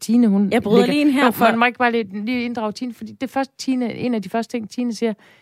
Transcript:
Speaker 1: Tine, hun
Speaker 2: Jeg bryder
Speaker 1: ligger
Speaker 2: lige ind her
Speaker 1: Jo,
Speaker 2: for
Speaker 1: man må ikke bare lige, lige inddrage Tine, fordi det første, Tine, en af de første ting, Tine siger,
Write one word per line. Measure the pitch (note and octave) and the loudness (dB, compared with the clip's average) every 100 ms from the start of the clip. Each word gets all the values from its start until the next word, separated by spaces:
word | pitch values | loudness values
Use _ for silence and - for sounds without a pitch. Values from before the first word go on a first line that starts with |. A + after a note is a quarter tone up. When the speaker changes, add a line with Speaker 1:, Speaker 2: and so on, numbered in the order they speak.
Speaker 1:
Tine, | - A#3 A#3 | 0 2 4
hun | G3 G3 | 4 2
Speaker 2:
Jeg | A3 | 0
bryder | G3+ A#3 | 4 4
Speaker 1:
ligger | B3 | 4
Speaker 2:
lige | D4 | 4
ind | D4 | 2
her | C4+ | 4
Speaker 1:
Jo, | B3+ | 2
Speaker 2:
for | G3+ | 4
Speaker 1:
man | A3 A3+ | 2 4
må | |
ikke | B3 A#3+ | 0 2
bare | A#3+ | 0
lige, | A#3 G3+ G3+ | 0 -4 -6
lige | G#3 B3+ | -4 -4
inddrage | A#3+ A#3+ G#3+ | -4 -4 -6
Tine, | G#3 B3 | -6 -10
fordi | A3+ G#3+ | -10 -14
det | G#3 C4 | -10 -6
første, | C4+ C4+ - | -4 -6 -6
Tine, | - B3+ A#3+ | -4 -2 -2
en | - B3 | -4 -2
af | A3+ | -2
de | F#3 | -4
første | A#3 A3+ B3 | -6 -4 -8
ting, | G#3 | -8
Tine | - A#3+ | -6 -6
siger, | G#3+ A3+ G#3 _ _ | -2 -4 -4 _ _